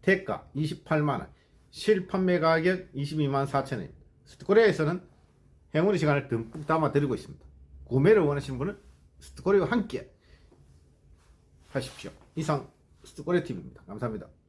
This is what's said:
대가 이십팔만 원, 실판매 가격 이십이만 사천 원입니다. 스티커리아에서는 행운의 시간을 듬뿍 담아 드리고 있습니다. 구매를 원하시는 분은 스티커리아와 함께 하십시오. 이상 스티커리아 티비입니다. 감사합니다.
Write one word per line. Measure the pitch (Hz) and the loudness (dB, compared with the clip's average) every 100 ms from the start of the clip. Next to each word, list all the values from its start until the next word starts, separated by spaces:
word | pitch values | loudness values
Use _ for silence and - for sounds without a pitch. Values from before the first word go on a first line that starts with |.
대가 | - 190 - 104 - | 2 0 -2 -8 -8
이십팔만 | 135 151 175 - 156 147 131 | -6 -6 -6 -2 0 0 -4
원, | 71 - _ _ _ | -8 -18 _ _ _
실판매 | - - 208 185 190 185 175 | -8 0 0 2 0 2 2
가격 | 160 165 170 185 - | 2 2 2 -2 -6
이십이만 | 135 143 156 143 139 139 | -8 -6 -2 0 0 0
사천 | 139 135 117 | -2 -2 -8
원입니다. | 80 - - _ | -8 -14 -20 _
스티커리아에서는 | _ - - 208 220 - 151 180 - _ _ _ _ _ _ | _ -20 2 4 4 4 0 -2 -8 _ _ _ _ _ _
행운의 | 151 185 190 | 0 2 2
시간을 | 151 143 - | 2 2 0
듬뿍 | 117 113 156 151 | -4 -4 -12 -2
담아 | 160 147 | 0 2
드리고 | 143 143 | 2 0
있습니다. | 110 - - - - - - | -4 -8 -20 -20 -20 -20 -20
구매를 | - 127 156 220 | -2 2 6 6
원하시는 | 151 143 131 127 | 4 0 -6 -6
분은 | 156 208 - _ _ _ | -6 -8 -18 _ _ _
스티커리아와 | - - - 196 160 | -20 -8 2 2 4
함께 | 233 - - - _ _ _ _ _ _ - _ _ _ - _ _ _ _ _ | -2 -2 -8 -12 _ _ _ _ _ _ -20 _ _ _ -20 _ _ _ _ _
하십시오. | - - - - - _ | -10 -10 -14 -18 -18 _
이상 | - 160 143 - _ _ _ | -8 -4 -4 -4 _ _ _
스티커리아 | - - - 175 | -20 -14 -2 -2
티비입니다. | 170 101 - - | -2 -10 -12 -20
감사합니다. | - 104 120 110 90 _ | -18 -8 -6 -6 -12 _